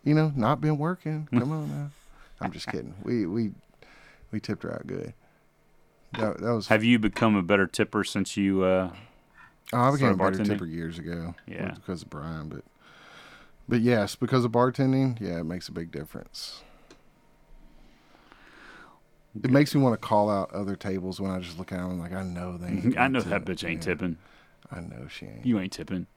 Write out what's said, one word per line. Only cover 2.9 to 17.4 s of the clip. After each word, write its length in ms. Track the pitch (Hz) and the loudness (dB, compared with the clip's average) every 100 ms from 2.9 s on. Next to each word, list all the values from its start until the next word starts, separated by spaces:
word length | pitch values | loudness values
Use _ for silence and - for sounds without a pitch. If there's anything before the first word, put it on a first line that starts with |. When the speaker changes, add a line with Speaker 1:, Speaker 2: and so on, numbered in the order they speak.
| 90 | -10
Speaker 1:
We, 240 | - 120 90 | -4 -2 0
we, 260 | 107 110 - _ _ - - - - - | 0 -2 -6 _ _ -20 -20 -20 -20 -10
we 80 | 110 | -10
tipped 220 | - 101 | -6 -6
her 80 | 82 | -6
out 120 | 78 - | -8 -8
good. 280 | 92 - - _ _ _ _ _ _ _ _ _ 117 | -10 -10 -14 _ _ _ _ _ _ _ _ _ -2
That, 200 | 110 - | -2 0
that 160 | 110 | 0
was 120 | 117 98 | 0 4
Speaker 2:
Have 160 | 110 | 4
you 140 | 113 120 | 6 6
become 380 | 107 - 113 104 | 4 2 4 4
a 60 | |
better 240 | 87 101 92 | 6 4 4
tipper 360 | - 107 107 | 2 0 0
since 320 | 98 104 95 - | -2 -2 -2 0
you, 260 | 98 95 | 2 4
uh, 260 | 92 92 92 - - _ _ - - _ - | 4 4 2 -6 -20 _ _ -20 -20 _ -4
Speaker 1:
Oh, 60 | 120 | 2
I 120 | 123 | 4
became 180 | 139 131 | 4 2
a 40 | |
Speaker 2:
started 40 | 95 | 4
Speaker 1:
better 120 | 95 95 | 2 2
Speaker 2:
bartending? 20 | 104 | 0
Speaker 1:
tipper 180 | 104 85 | 0 -4
years 320 | 82 82 82 | -6 -6 -8
ago. 360 | 80 85 85 85 - | -8 -8 -8 -12 -14
Speaker 2:
Yeah. 260 | 87 - | -8 -8
Speaker 1:
Because 280 | - - 90 | -8 -8 -10
of 80 | - | -8
Brian, 380 | 78 78 80 78 | -12 -8 -8 -8
but, 160 | 73 - _ - - - - - - - - - | -12 -16 _ -20 -20 -20 -20 -20 -20 -20 -20 -2
but 120 | 123 | 2
yes, 340 | 120 117 98 - | 4 4 2 -2
because 280 | 123 131 | 2 2
of 60 | 120 | 4
bartending, 680 | 120 127 123 131 131 135 117 | 4 2 4 2 4 2 0
yeah, 200 | 95 85 | -4 -4
it 40 | |
makes 240 | 82 87 - | -4 -6 -8
a 40 | |
big 200 | 85 82 | -10 -8
difference. 680 | 73 76 - - - - - - - - - _ _ _ _ | -10 -10 -12 -14 -14 -14 -14 -20 -20 -20 -20 _ _ _ _